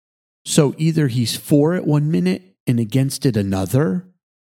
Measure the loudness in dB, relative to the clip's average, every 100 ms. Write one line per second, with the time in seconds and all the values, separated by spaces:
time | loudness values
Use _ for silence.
0 | _ _ _ _ -4 0 0 0 -2 0
1 | 0 0 -4 -4 0 2 2 0 0 0
2 | 0 0 0 -2 -8 _ -2 -2 0 0
3 | -2 0 0 0 0 -2 0 0 0 -2
4 | -6 _ _ _